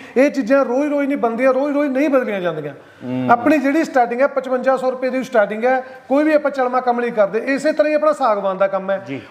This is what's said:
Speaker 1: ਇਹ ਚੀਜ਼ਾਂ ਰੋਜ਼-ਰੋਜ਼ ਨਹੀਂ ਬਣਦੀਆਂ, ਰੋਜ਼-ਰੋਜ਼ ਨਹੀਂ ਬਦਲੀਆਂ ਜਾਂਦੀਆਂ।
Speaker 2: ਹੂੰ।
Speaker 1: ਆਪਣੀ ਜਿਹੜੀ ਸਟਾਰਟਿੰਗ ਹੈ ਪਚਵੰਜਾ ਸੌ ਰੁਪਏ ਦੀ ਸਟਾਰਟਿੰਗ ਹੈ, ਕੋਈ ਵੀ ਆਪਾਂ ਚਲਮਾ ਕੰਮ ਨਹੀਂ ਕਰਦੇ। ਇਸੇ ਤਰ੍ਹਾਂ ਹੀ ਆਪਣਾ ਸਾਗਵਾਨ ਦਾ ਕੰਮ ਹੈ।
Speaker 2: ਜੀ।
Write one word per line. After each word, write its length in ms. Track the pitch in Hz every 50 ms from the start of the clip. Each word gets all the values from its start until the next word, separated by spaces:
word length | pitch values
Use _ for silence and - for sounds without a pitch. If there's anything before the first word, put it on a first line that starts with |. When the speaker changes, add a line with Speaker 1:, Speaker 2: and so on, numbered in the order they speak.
| - - -
Speaker 1:
ਇਹ 140 | - 269 294
ਚੀਜ਼ਾਂ 340 | 285 277 254 202 269 277 269
ਰੋਜ਼-ਰੋਜ਼ 440 | 226 240 262 294 302 285 285 285 269
ਨਹੀਂ 100 | 285 240
ਬਣਦੀਆਂ, 340 | 202 233 226 226 262 269 254
ਰੋਜ਼-ਰੋਜ਼ 380 | 262 269 302 285 285 294 294
ਨਹੀਂ 180 | 262 262 285 320
ਬਦਲੀਆਂ 320 | 285 262 247 214 208 196
ਜਾਂਦੀਆਂ। 340 | 180 175 160 156 147 147 139 - - - - - 127
Speaker 2:
ਹੂੰ। 240 | 127 - - 127 127
Speaker 1:
ਆਪਣੀ 280 | 233 240 233 302 302 302
ਜਿਹੜੀ 260 | 247 277 285 330 320
ਸਟਾਰਟਿੰਗ 360 | 302 - 262 240 208 233 240
ਹੈ 60 | 269
ਪਚਵੰਜਾ 500 | 277 269 269 254 254 254 254 240 262 262
ਸੌ 140 | 247 254 262
ਰੁਪਏ 200 | 254 254 262 254
ਦੀ 140 | 247 262 247
ਸਟਾਰਟਿੰਗ 400 | - - 226 202 196 214 214 220
ਹੈ, 200 | 254 262 262 254 - - - - -
ਕੋਈ 160 | 254 285 302
ਵੀ 80 | 311 311
ਆਪਾਂ 180 | 294 294 277
ਚਲਮਾ 300 | 269 269 254 247 247 254
ਕੰਮ 200 | 247 247 240 240
ਨਹੀਂ 120 | 240 233 196
ਕਰਦੇ। 260 | 220 208 196 175 226
ਇਸੇ 340 | 247 254 277 269 269 302 302
ਤਰ੍ਹਾਂ 160 | 311 302 302
ਹੀ 60 | 302
ਆਪਣਾ 180 | 294 294 311 294
ਸਾਗਵਾਨ 440 | 294 269 240 208 202 190 196 190
ਦਾ 100 | 185 196
ਕੰਮ 240 | 196 196 190 190 190
ਹੈ। 140 | 196 190 190 127
Speaker 2:
ਜੀ। 120 | 139 127 - -